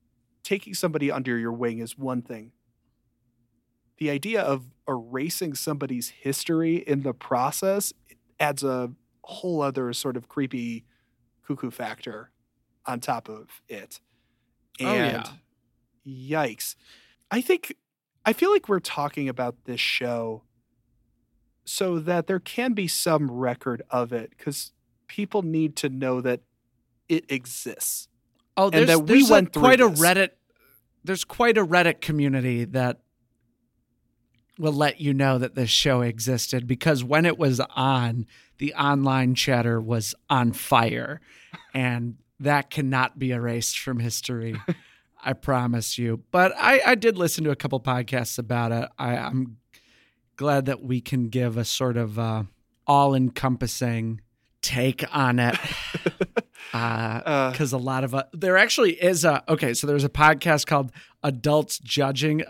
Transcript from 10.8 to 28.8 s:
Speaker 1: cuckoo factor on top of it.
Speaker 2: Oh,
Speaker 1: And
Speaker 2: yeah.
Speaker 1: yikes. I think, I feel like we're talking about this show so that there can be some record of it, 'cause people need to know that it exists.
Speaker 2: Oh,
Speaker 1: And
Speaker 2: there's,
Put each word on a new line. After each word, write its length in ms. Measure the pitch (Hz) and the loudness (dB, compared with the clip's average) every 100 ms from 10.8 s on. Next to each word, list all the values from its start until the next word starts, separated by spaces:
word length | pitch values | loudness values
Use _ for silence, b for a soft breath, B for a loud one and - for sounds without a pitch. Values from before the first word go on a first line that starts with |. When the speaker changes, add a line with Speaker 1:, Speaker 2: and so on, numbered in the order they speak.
| - _ _ _ _ _ - | -12 _ _ _ _ _ -10
Speaker 1:
cuckoo 240 | 139 123 | -8 -8
factor 600 | - 113 107 - 107 117 _ _ _ _ _ | -10 -10 -10 -14 -14 -18 _ _ _ _ _
on 160 | - 123 | -12 -8
top 280 | - 117 - | -6 -8 -10
of 340 | 107 - - - | -18 -20 -20 -16
it. 320 | 104 92 - _ _ _ _ _ _ _ - | -16 -16 -20 _ _ _ _ _ _ _ -8
Speaker 2:
Oh, 60 | 135 | -2
Speaker 1:
And 380 | 214 120 113 - 135 _ _ _ _ _ _ | 0 0 -4 -8 -16 _ _ _ _ _ _
Speaker 2:
yeah. 400 | 139 131 131 156 | -20 -16 -4 -2
Speaker 1:
yikes. 300 | 135 107 - - b b b b _ | -2 -4 -10 -12 b b b b _
I 100 | 233 | -4
think, 360 | 254 359 - - _ _ _ _ 220 | 0 -2 -2 -18 _ _ _ _ -2
I 60 | |
feel 180 | 226 370 | 2 4
like 180 | 415 - | 2 2
we're 120 | 190 | -2
talking 480 | - - 143 151 139 | -2 -6 -6 -4 -6
about 360 | 127 123 120 | -4 -6 -8
this 160 | - 120 | -10 -6
show 640 | - - 123 120 113 110 - _ _ _ _ _ _ _ _ _ _ _ | -4 -2 -4 -4 -6 -8 -14 _ _ _ _ _ _ _ _ _ _ _
so 340 | - - 190 170 | -12 -4 -2 -2
that 260 | 156 175 160 | -2 -2 -2
there 140 | 190 | -4
can 340 | - - 254 | -4 -4 -2
be 140 | 208 180 | -2 -2
some 420 | - 175 156 139 | -2 0 2 0
record 520 | 120 127 123 - 120 - | -2 -2 -2 -4 -6 -4
of 220 | 123 120 | -2 -2
it, 240 | 120 113 _ | -4 -8 _
'cause 360 | - 143 - _ _ _ - | -8 -8 -10 _ _ _ -12
people 360 | - 202 208 | -8 -4 -2
need 340 | 170 160 156 147 | -2 0 -2 -2
to 120 | 147 | -4
know 320 | 131 131 127 | -4 -2 -2
that 220 | 123 123 _ _ _ _ _ _ - | -2 -2 _ _ _ _ _ _ -4
it 220 | 165 - | -4 -2
exists. 800 | 135 123 - - - - - - _ _ _ _ - | -6 -8 -12 -12 -8 -8 -8 -12 _ _ _ _ 0
Speaker 2:
Oh, 100 | 196 | 4
Speaker 1:
And 80 | |
Speaker 2:
there's, 120 | - | 6